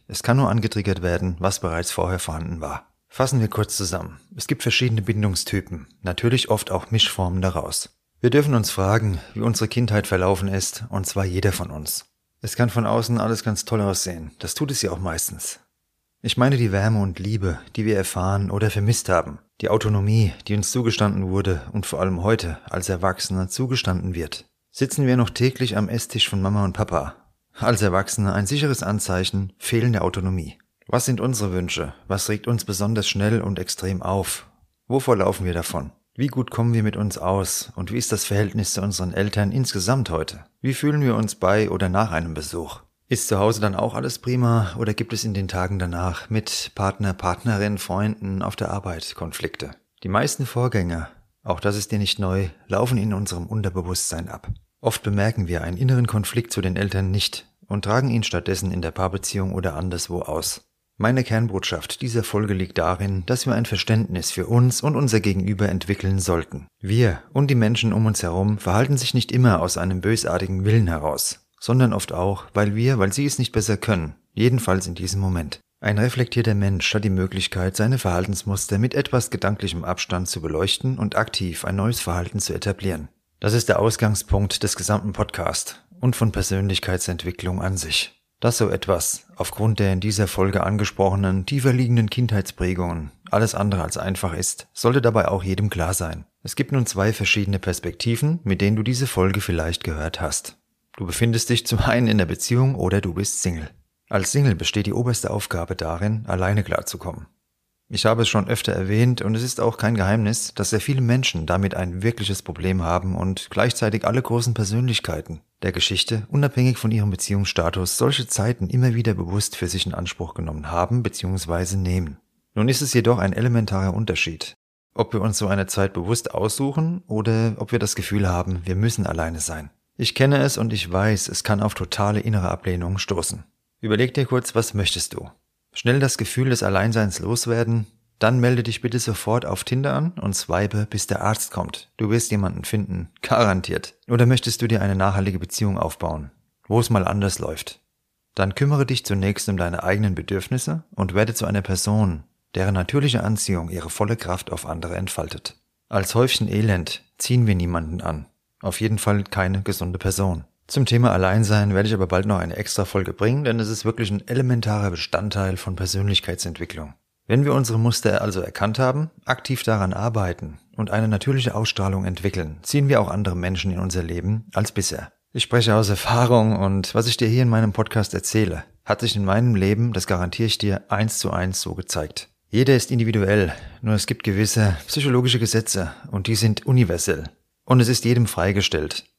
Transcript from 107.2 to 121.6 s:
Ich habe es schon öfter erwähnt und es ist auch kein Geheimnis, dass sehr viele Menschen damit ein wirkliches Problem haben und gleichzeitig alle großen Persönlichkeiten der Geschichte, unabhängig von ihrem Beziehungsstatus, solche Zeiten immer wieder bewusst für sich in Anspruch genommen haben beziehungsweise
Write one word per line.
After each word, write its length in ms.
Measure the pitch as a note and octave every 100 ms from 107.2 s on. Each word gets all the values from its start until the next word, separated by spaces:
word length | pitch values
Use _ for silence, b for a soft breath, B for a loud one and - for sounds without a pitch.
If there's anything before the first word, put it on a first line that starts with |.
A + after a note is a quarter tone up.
| - _ _ _ _ _ -
Ich 180 | G#2 A2
habe 160 | A2+
es 60 | A2+
schon 200 | G#2+ F#2
öfter 240 | - -
erwähnt 480 | - F#2+ G#2+ B2 B2
und 140 | G#2
es 80 | A2
ist 180 | B2+ -
auch 160 | A2+ A2
kein 200 | G#2+ A2+
Geheimnis, 560 | F#2 A2 G#2 A#2+ -
dass 160 | - -
sehr 100 | A2
viele 200 | - C3+
Menschen 460 | A#2 B2+ B2+ E2+ D#2
damit 280 | F2+ G2
ein 280 | F2+ F2+ F2+
wirkliches 380 | A2 A2+ G2+ F#2+
Problem 420 | - D#2 F#2 F#2
haben 340 | E2 F2 F#2+ F2
und 320 | F#2 F#2 -
gleichzeitig 560 | - A#2+ - A2 A2 -
alle 160 | A#2+
großen 320 | - A#2 A#2+
Persönlichkeiten 840 | A2+ G2 A2 B2 G#2+ - D#2 - D#2+ - _
der 100 | F#2
Geschichte, 540 | F2 - F#2+ - A2 G#2+
unabhängig 500 | C#3+ C#3+ B2+ B2+ A#2+
von 120 | A2+
ihrem 200 | A2 G#2
Beziehungsstatus, 880 | F#2 - G2+ F#2+ - E2+ F#2+ F2+ -
solche 280 | B2 C#3 A#2
Zeiten 420 | - G#2+ B2 F2+
immer 260 | B2+ B2+
wieder 200 | A2+ A2+
bewusst 420 | F#2+ F2 G2+ - -
für 100 | F2
sich 200 | F#2 F#2
in 80 |
Anspruch 400 | - F2+ - F2
genommen 360 | - D#2+ D2+ D2
haben 320 | F2 B2+ B2
beziehungsweise 760 | A#2 - F#2 F#2 E2 E2+